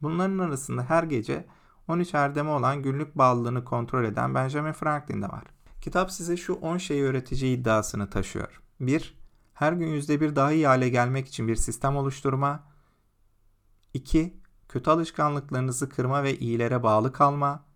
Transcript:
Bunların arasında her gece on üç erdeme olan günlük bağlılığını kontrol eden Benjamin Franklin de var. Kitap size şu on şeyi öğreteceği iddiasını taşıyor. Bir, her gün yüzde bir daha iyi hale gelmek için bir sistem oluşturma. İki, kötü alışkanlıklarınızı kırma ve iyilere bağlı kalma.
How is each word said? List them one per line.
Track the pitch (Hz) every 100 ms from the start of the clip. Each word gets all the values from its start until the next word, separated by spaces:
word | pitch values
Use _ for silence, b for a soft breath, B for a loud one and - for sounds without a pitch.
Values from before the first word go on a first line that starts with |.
Bunların | 143 170 190 190
arasında | 175 135 - 123
her | 123 165
gece | 160 127 107 151 - b b b -
on | 170
üç | 175
erdeme | 147 143 147 151
olan | 147 127 143
günlük | 135 135 151 -
bağlılığını | 127 120 117 123
kontrol | 123 120 117 127
eden | 113 110 127
Benjamin | 131 135 147 156
Franklin | 151 156 147 147 110
de | 101
var. | - - - b b
Kitap | - 180 190
size | - 170 175
şu | -
on | 180 160 175
şeyi | 185 143
öğreteceği | 139 131 127 135 131 127
iddiasını | 123 110 107 - 101
taşıyor. | 104 101 104 104 - - -
Bir, | 127 156 - - - _ _
her | - 151
gün | 175 160
yüzde | 151 143 147
bir | 151 143
daha | 139
iyi | 156 147
hale | 131 127
gelmek | 123 120 135 131
için | - 113
bir | 110
sistem | - - 135 143
oluşturma. | 135 135 139 131 139 147 b b b b _ _ _ _ _ _ _ _ _
İki, | 131 - 165 170 - - _ -
kötü | 127 156
alışkanlıklarınızı | 160 160 - 151 143 143 127 131 123 135
kırma | - 127 139
ve | 139 -
iyilere | 117 117 117 123
bağlı | 117 107 127
kalma. | - 143 143 139 143 -